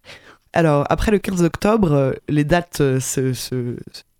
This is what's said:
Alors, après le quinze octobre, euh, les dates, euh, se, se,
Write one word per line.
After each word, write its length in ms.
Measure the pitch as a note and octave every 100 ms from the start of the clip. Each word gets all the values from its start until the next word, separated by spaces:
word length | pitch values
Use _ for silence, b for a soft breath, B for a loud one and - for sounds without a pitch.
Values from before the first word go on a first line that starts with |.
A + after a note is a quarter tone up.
| - B B B _
Alors, 320 | E3+ E3 C#3+ C#3+
après 220 | E3 -
le 80 | G3+
quinze 240 | - F#3
octobre, 480 | E3+ - G#3 A3+ F3
euh, 220 | C#3+ C3+ - -
les 160 | D3
dates, 380 | D3 F3 E3+ -
euh, 180 | C#3 C3
se, 340 | - - C3
se, 420 | A#2+ - B2+ A#2+ - - - -